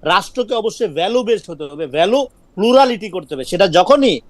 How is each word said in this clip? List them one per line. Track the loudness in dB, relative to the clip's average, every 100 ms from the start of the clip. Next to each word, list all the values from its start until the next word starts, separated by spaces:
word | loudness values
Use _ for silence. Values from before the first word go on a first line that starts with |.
রাষ্ট্রকে | 0 -2 -2 -8 -4
অবশ্যই | -4 -4 -4 -6
ভ্যালু | -4 -2 -2
বেসড | -2 -4 -4
হতে | -14
হবে, | -14 -10 -8
ভ্যালু | 0 2 2 -2 _ _
প্লুরালিটি | -2 2 4 4 0 -8
করতে | -12 -10
হবে। | -10
সেটা | -6 0 2
যখনই | 4 4 4 4 0 -6